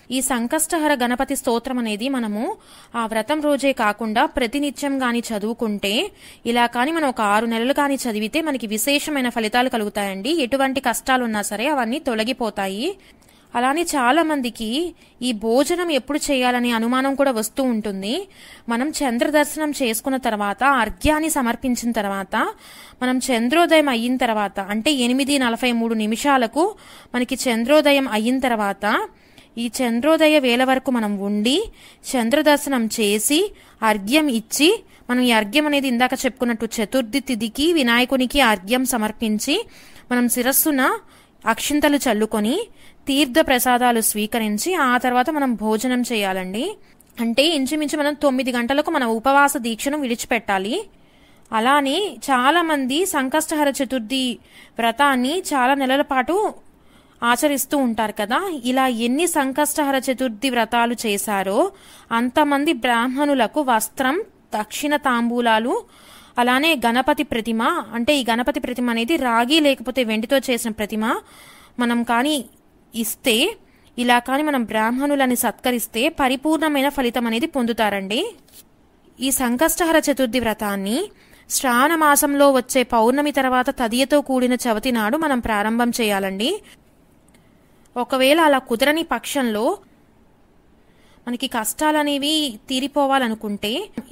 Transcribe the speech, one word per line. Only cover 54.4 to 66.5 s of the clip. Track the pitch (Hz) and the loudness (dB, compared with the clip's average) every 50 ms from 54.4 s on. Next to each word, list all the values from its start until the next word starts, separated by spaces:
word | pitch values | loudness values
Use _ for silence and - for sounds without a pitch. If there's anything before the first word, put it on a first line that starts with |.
| _ _ - - - - - - | _ _ -20 -20 -20 -16 -6 -2
వ్రతాన్ని | 226 233 226 233 285 285 269 247 247 262 320 381 | -2 0 2 2 2 2 2 2 0 0 -2 -2
చాలా | 370 - 302 269 247 254 285 | -4 -2 0 2 2 2 2
నెలల | 277 269 254 262 277 | 2 2 0 2 0
పాటు | 294 - 277 254 240 - 330 403 427 339 - - - - _ _ _ - _ - _ _ _ - - | 0 0 0 -2 0 0 0 0 0 -2 -4 -6 -18 -20 _ _ _ -20 _ -20 _ _ _ -4 0
ఆచరిస్తూ | 240 240 240 302 294 285 262 - - 311 285 | 0 0 2 2 2 2 0 -2 0 0 0
ఉంటారు | 269 240 220 214 220 214 214 - | 2 0 0 0 -2 -2 -2 -4
కదా. | 208 202 247 302 370 403 330 269 226 | -4 -2 0 -2 -2 -2 -6 -6 -4
ఇలా | 247 254 269 262 262 | -2 0 2 2 2
ఎన్ని | 247 220 233 240 247 294 359 349 | 0 0 0 0 0 0 0 0
సంకష్టహర | - 311 269 269 254 302 294 285 - 320 294 277 269 262 - - | 0 0 0 0 0 0 -2 0 0 -2 0 0 0 -2 -2 -2
చతుర్థి | 254 - 262 254 220 202 - 269 | -2 -2 -2 -4 -4 -2 -4 -2
వ్రతాలు | 247 240 220 214 - 240 233 233 240 226 - | 0 0 0 2 2 0 0 0 -2 -2 -2
చేశారో, | 220 202 202 - - 208 196 190 190 196 247 339 392 - - - - - - - - | -2 -2 -2 -2 -2 -2 -2 -2 0 0 0 0 0 -2 -10 -20 -20 -20 -20 -10 -4
అంతమంది | 233 233 240 254 - 311 302 285 285 277 285 320 320 | -2 -2 0 0 2 2 2 2 2 0 2 0 0
బ్రాహ్మణులకు | 240 226 254 240 233 233 262 254 269 294 285 285 262 226 202 - 302 | 0 0 0 2 2 0 0 0 0 0 2 2 2 2 0 0 -2
వస్త్రం, | 294 254 233 220 - - - - 269 254 277 381 453 - _ _ _ - - 214 | 0 2 2 0 0 -2 -4 -2 -2 0 0 -2 -4 -8 _ _ _ -8 -6 -6
దక్షిణ | 214 - - - - 294 294 | -6 -6 -8 -6 -2 0 0
తాంబూలాలు, | 285 294 277 247 233 240 233 240 247 240 233 220 220 226 254 349 466 403 _ _ - - - - - - - - - | 0 0 0 0 0 0 -2 0 0 2 2 2 2 2 0 -4 -4 -6 _ _ -20 -20 -20 -20 -20 -20 -10 -2 0
అలానే | 247 247 | 2 2